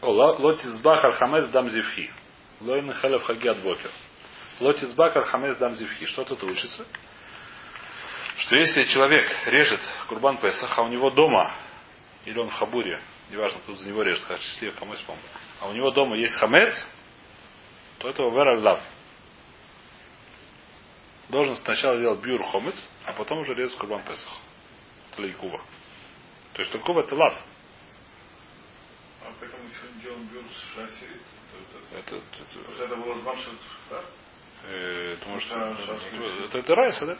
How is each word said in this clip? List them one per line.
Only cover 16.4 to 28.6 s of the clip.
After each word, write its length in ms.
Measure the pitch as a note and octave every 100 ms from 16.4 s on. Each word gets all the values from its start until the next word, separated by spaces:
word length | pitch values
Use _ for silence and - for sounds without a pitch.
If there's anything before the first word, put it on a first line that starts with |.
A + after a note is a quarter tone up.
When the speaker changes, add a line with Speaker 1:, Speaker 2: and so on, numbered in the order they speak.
| A2 C#3+ A3+ - - - - - - - - - - - - -
Speaker 1:
то 100 | B2
это 140 | C3+
овер 240 | B2+ A#2 C#3
аль 100 | A#2+
лав. 200 | G#2+ F2+ - - - - - - - - - - - - - - - - - - - - - - - - -
Должен 260 | C3 C#3+ A#2+
сначала 420 | - A2 C#3 B2
делать 220 | A#2+ G2+
бьюр 240 | B2 B2
хомец, 320 | F#2 G2 C3 - - - -
а 80 |
потом 260 | - - D#3
уже 140 | C#3
резать 240 | A#2+ B2+ -
курбан 260 | G#2 G#2
Песах. 340 | - - - - - - - - - - -
Это 100 | -
лейкува. 400 | G2 F2+ F#2+ D#2 - - - - - - - - -
То 80 | -
есть 120 | -
лейкува 260 | A2 - F3
это 140 | - C#3
лав. 200 | D3+ - - - - - - - - - - - - -